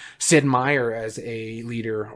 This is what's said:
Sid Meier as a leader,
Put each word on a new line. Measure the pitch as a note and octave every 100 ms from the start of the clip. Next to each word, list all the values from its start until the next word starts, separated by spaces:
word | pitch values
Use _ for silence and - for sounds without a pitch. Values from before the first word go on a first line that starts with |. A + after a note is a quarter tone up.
| - -
Sid | - G3 C#3+
Meier | B2+ C3 C#3+ A#2+
as | A2+ A2+ A2
a | A#2 A2+ A2 A2+
leader, | A#2 A#2 A2 A2 G#2